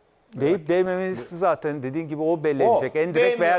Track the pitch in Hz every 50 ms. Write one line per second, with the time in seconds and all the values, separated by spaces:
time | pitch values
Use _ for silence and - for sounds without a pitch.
0 | _ _ _ _ _ _ - 120 135 151 190 185 151 151 170 185 185 185 185 185
1 | 190 185 185 117 123 - 175 170 190 175 156 - - 151 143 151 127 131 135 165
2 | 165 147 151 147 156 160 170 160 147 156 143 135 196 226 226 151 131 127 - 156
3 | 160 175 160 156 - 240 240 233 175 170 180